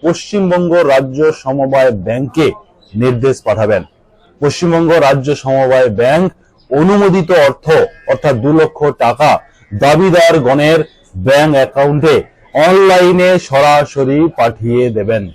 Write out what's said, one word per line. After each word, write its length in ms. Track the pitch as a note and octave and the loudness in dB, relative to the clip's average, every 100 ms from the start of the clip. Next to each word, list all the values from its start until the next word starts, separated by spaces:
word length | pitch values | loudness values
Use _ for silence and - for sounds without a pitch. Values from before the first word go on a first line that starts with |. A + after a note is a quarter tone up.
পশ্চিমবঙ্গ 680 | D#3+ E3+ - G#3 F#3+ F3+ F3 E3+ D#3 | -4 -6 -6 -4 -2 -2 0 0 2
রাজ্য 280 | C3+ C3+ C3 D#3 D3+ | 0 -2 -2 -2 -2
সমবায় 500 | C3+ C#3 C3+ C3+ C3 A2 F#2 | -6 -4 -2 0 0 -2 -6
ব্যাংকে 400 | A#2 C3+ D3+ C#3+ - _ _ _ | -6 -6 -2 -2 -2 _ _ _
নির্দেশ 440 | G2+ B2+ B2 C3+ B2 - | -4 -2 0 -2 -2 -4
পাঠাবেন। 360 | G#2 G#2+ G2+ E2+ _ _ _ _ _ | -2 0 -2 -4 _ _ _ _ _
পশ্চিমবঙ্গ 500 | C#3+ - E3+ E3 E3 E3 C#3 | -4 -2 -2 0 0 2 2
রাজ্য 220 | C#3 C3 C#3+ | 0 -2 -6
সমবায় 480 | C3+ C3+ C3 C3 B2+ G#2 | -2 -2 0 2 0 0
ব্যাংক 260 | B2 D#3 F#3 - _ _ _ | 0 0 -2 -6 _ _ _
অনুমোদিত 600 | C#3 E3+ G3+ G3+ F3+ E3 F3+ C#3+ | -2 0 2 2 0 0 2 2
অর্থ 200 | C3 - D#3 G2+ - - | 0 0 0 0 -4 -6
অর্থাৎ 240 | C3+ D3+ B2+ | -4 -2 -2
দু 60 | C3 D#3 | 0 0
লক্ষ 180 | D#3 - D3 - | 0 -2 -6 -2
টাকা 260 | A#2+ A#2+ D3 G2 - _ _ G2+ | -4 0 0 0 -4 _ _ -4
দাবিদারগণের 960 | C#3 D#3 F#3+ F3 E3 E3 B2 C#3 D3+ D#3+ D#3 _ _ F#2 F#2 | 0 2 2 2 2 2 0 0 2 0 -2 _ _ -10 0
ব্যাংক 240 | C#3 D#3 C#3+ | 2 2 0
অ্যাকাউন্টে 560 | C3 C#3 C#3+ D3 D#3 C3 - _ _ C3 D#3+ | -2 0 -2 0 0 0 -2 _ _ -2 2
অনলাইনে 640 | F#3+ F#3+ F#3 F3+ F3+ F3+ F#3 - | 4 4 4 2 2 2 0 -2
সরাসরি 680 | C3+ D3 D3 C#3+ - C3+ C#3+ E3 D#3+ | 0 2 2 0 -4 -2 0 -2 0
পাঠিয়ে 440 | A#2 A#2 A2+ A#2+ B2 G#2+ | -2 -2 -4 -2 -2 -4
দেবেন। 260 | G2+ A2+ G2 | -4 -4 -6